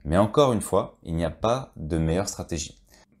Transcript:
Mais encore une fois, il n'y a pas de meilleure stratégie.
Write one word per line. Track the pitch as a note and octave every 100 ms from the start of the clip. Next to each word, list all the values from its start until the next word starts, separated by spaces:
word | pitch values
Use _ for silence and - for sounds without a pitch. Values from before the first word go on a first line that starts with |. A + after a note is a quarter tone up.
| -
Mais | F2
encore | G#2 D3+ C#3
une | A2
fois, | - F#2 - -
il | - E2
n'y | E2
a |
pas | E2 A2 B2+ - -
de | D#2 D#2+
meilleure | D#2+ E2+ G2
stratégie. | - - E2 - - _ - _ _